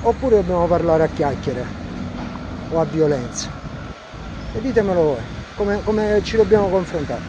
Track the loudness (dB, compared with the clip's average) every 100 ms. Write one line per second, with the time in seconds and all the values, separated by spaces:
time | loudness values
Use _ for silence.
0 | 2 0 4 4 4 2 4 4 4 4
1 | 4 2 -2 0 -4 -4 -6 -8 -10 -8
2 | -8 -8 -8 -8 -10 -10 -4 0 0 2
3 | 2 2 -2 -8 -8 -8 -10 -10 -12 -14
4 | -14 -14 -12 -10 -8 -6 0 2 4 4
5 | 4 2 -4 -10 -12 -4 0 0 0 0
6 | 2 2 2 2 4 6 4 2 0 -4
7 | -4 -6